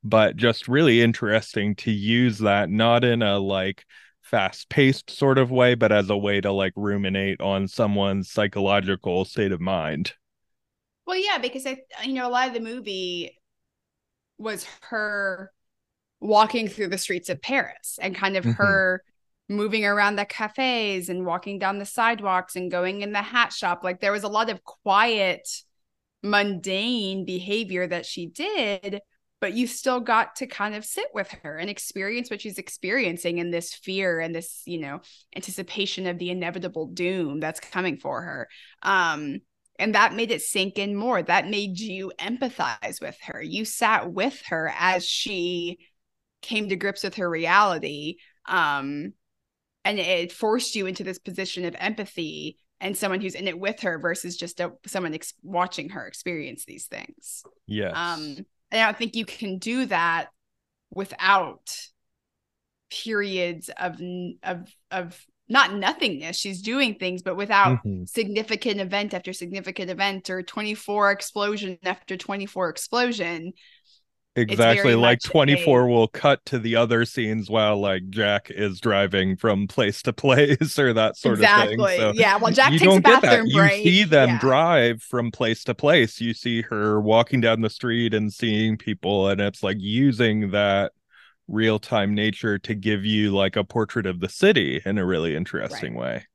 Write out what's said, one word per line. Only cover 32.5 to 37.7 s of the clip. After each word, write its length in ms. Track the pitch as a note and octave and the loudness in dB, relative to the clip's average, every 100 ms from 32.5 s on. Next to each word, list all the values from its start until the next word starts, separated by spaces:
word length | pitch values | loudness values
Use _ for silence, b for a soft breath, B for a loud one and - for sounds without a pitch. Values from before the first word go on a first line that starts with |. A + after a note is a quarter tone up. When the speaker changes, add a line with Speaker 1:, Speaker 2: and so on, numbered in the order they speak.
| F#3+ | -14
Speaker 2:
experiencing 840 | - - F3+ B3 G3+ E3 F3 E3+ | -16 -10 -4 -2 -2 -4 -6 -4
and 140 | E3+ | -4
this 220 | E3+ E3 - | -6 -6 -14
fear 440 | - F#3+ F#3 E3 | -8 -4 -2 -2
and 140 | E3 | -4
this, 300 | E3 E3+ - - | -8 -12 -16 -12
you 140 | E3+ | -10
know, 200 | C#3+ C#3+ b b b - | -10 -14 b b b -16
anticipation 720 | - F#3+ F3+ - G3 - F#3 | -12 -12 -10 -6 -6 -4 -8
of 100 | F3 | -6
the 140 | F3+ | -6
inevitable 560 | F#3 E3+ F3+ F3 D#3+ D#3+ | -6 -6 -8 -10 -8 -10
doom 520 | F3+ F3+ F#3 D#3 C#3+ | -4 -4 -2 -4 -6
that's 200 | D#3 D#3+ | -8 -8
coming 380 | - | -8